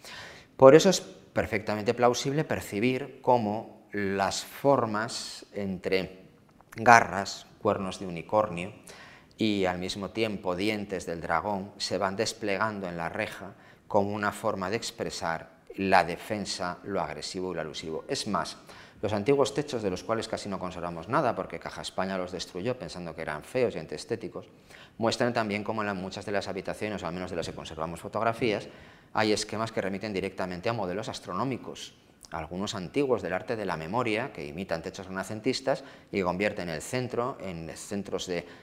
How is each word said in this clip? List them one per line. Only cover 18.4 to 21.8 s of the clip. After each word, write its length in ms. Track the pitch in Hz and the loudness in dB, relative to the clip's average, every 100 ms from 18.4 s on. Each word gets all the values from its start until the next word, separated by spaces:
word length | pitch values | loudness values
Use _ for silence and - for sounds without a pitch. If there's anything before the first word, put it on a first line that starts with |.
| 76 - - - - - | -2 -8 -18 -20 -20 -6
los 120 | 104 | -2
antiguos 420 | 104 104 143 139 | 0 4 4 4
techos, 260 | - 143 120 | 0 -4 -2
de 100 | 104 | -2
los 120 | 90 | -2
cuales 240 | - 113 - | -2 -2 -2
casi 220 | 98 104 | -6 -6
no 100 | 92 | -6
conservamos 500 | 90 87 87 85 82 | -6 -8 -8 -8 -2
nada, 280 | 143 127 95 | 0 2 0
porque 240 | 87 82 | -4 -8
Caja 220 | - - | -10 -10